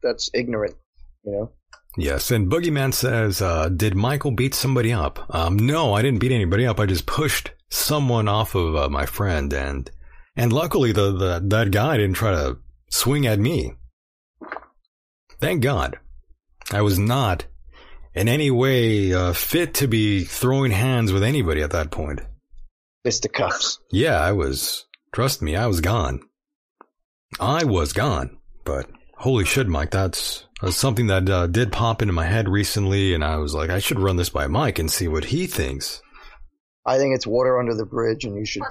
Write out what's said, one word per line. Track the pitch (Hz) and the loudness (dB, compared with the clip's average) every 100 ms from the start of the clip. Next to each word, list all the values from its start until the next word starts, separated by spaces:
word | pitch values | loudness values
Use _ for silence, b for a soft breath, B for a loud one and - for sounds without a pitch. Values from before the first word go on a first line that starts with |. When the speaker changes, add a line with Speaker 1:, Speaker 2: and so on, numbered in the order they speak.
Speaker 1:
that's | 123 120 - | -4 -4 -4
ignorant, | 127 123 110 101 - _ - - - | -4 -2 -2 -4 -6 _ -20 -20 -16
you | 104 | -8
know? | 101 113 _ _ - - - | -6 -6 _ _ -20 -12 -4
Speaker 2:
Yes, | 73 69 - | -2 -2 0
and | 117 92 | 0 2
Boogeyman | 170 175 147 135 | 2 0 0 0
says, | - 123 117 107 95 | 0 0 0 0 0
uh, | 92 82 82 | 0 0 0
"Did | 87 107 95 | 0 0 2
Michael | 120 139 143 | 0 0 -2
beat | 113 131 | 0 -2
somebody | - 135 123 113 | 0 0 2 2
up?" | 110 71 - - | 0 -2 -4 -6
Um, | 80 82 104 | -2 0 2
no, | 123 160 135 101 | 2 2 2 2
I | |
didn't | 135 107 | 2 2
beat | 127 | 2
anybody | 120 87 98 123 | 2 2 2 2
up. | 107 | 2
I | 98 | 2
just | 90 - | 0 -2
pushed | - 147 - - - - | -2 0 -2 -6 -16 -8
someone | - - 151 127 117 104 | -4 0 2 2 2 2
off | 107 107 | 2 2
of, | 95 82 76 | 0 0 0
uh, | 69 | 0
my | 71 69 | -2 -2
friend, | - 98 78 69 | -2 0 0 -2
and, | 69 69 67 - - b b b - | -4 -4 -6 -8 -14 b b b -2
and | 117 | 0
luckily | 131 165 185 120 | 2 2 2 2
the, | 104 101 92 | 4 2 2
the, | 92 87 98 | 0 0 0
that | 107 104 | 2 2
guy | 101 143 117 | 2 2 2
didn't | 98 90 | 2 0
try | 110 | 0
to | 85 67 - - - - | 0 -2 -6 -14 -20 -8
swing | - 117 147 123 | -2 0 2 2
at | 101 | 2
me. | 120 147 62 - - _ _ _ _ - - - - _ _ _ _ _ _ - | 2 0 -4 -10 -20 _ _ _ _ -20 -14 -14 -16 _ _ _ _ _ _ -4
Thank | 160 170 | 0 2
God. | 131 107 64 - - - - - _ - - | 2 2 -2 -6 -18 -20 -20 -20 _ -16 -4
I | 104 | 2
was | 104 92 | 4 4
not | 107 135 110 82 - - - B B B B - | 2 2 2 0 -4 -14 -20 B B B B -2
in | 110 | 2
any | 147 143 | 2 2
way, | 120 120 127 113 107 95 | 4 4 4 4 4 2
uh, | 92 90 | 2 2
fit | 82 - 170 165 - | 0 0 0 0 0
to | 135 | 2
be | 113 104 98 | 2 2 0
throwing | 82 - 123 135 131 | -2 -2 0 2 2
hands | 98 131 123 107 | 2 2 2 2
with | 98 | 2
anybody | 110 147 87 76 | 2 2 2 0
at | 73 | 0
that | 85 76 | -2 -2
point. | - 76 69 - - _ - - _ _ _ | -4 -6 -6 -10 -16 _ -20 -20 _ _ _
Speaker 1:
Fisticuffs. | 123 - - - 90 - - - - | -4 -2 -4 -2 -2 -2 -4 -6 -4
Speaker 2:
Yeah, | 92 85 80 | 0 2 2
I | 85 | 2
was, | 101 67 67 - - - - - | 0 -2 -2 -4 -6 -12 -20 -10
trust | - 135 - | -2 -2 -2
me, | 76 90 | -2 0
I | 120 | 0
was | 85 | 0
gone. | 90 113 67 64 - _ _ _ _ _ - _ _ _ - - | 2 0 -2 -4 -10 _ _ _ _ _ -20 _ _ _ -14 -4
I | 95 160 147 | 0 2 2
was | 90 73 | 2 0
gone. | 104 135 76 64 - - - | 0 0 -2 -4 -10 -20 -12
But | 73 67 - - - - | -6 -6 -8 -14 -20 -4
holy | 131 117 90 | 0 2 2
shit, | 135 107 | 0 0
Mike, | 73 78 | 0 -2
that's, | 95 92 - - - - - | 0 -2 -2 -6 -8 -12 -6
that's | 92 - | -2 0
something | 135 107 110 | 0 2 2
that, | 95 92 | 2 2
uh, | 90 85 | 2 2
did | 104 117 | 2 0
pop | - 113 110 | 0 0 0
into | 107 | 0
my | 85 82 | 0 0
head | 110 98 | 0 2
recently, | 101 98 107 98 98 98 | 0 0 0 0 2 2
and | 82 76 | 2 0
I | 78 | -2
was | 73 | -2
like, | 76 80 | -2 -2
"I | 92 | -2
should | - 95 | -2 0
run | 95 87 | 0 0
this | 85 | 0
by | 71 71 | -2 -2
Mike | 107 139 87 | 0 0 -2
and | 80 | -2
see | - 85 | -2 -2
what | 78 - | -2 -2
he | 151 185 | -2 -2
thinks." | - 65 69 - - B B B B - _ _ _ - | -4 -4 -6 -10 -12 B B B B -20 _ _ _ 0
Speaker 1:
I | 135 | 2
think | 139 127 | 2 0
it's | 110 | 0
water | 120 131 127 | 0 2 2
under | 120 110 | 0 -2
the | 98 | -4
bridge, | 120 113 113 | -2 -2 -2
and | 110 101 | -6 -6
you | 107 | -6
should | - - | -8 -4